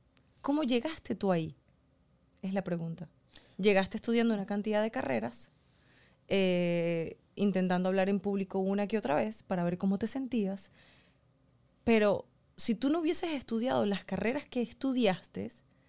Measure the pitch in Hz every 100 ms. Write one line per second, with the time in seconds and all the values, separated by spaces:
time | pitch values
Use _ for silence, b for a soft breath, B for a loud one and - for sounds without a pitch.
0 | _ _ _ _ - 294 262 247 320 320
1 | - 190 196 170 160 - _ _ _ _
2 | _ _ _ _ 190 190 185 170 165 165
3 | - _ _ B B - 196 190 190 220
4 | - 233 233 208 190 208 208 208 220 254
5 | - 240 233 - - _ b b b b
6 | b b - 196 185 180 175 170 170 165
7 | 160 - _ - 202 185 185 180 185 190
8 | 190 202 202 196 190 196 190 202 202 220
9 | 247 294 220 220 - 180 175 175 196 196
10 | 226 269 262 240 196 196 - b b b
11 | b b _ _ _ _ _ _ - 226
12 | 208 180 - _ _ - - 226 262 330
13 | 311 - 339 285 - 226 247 254 208 196
14 | - 185 196 294 - 247 233 - 269 254
15 | 214 180 - - 220 - _ b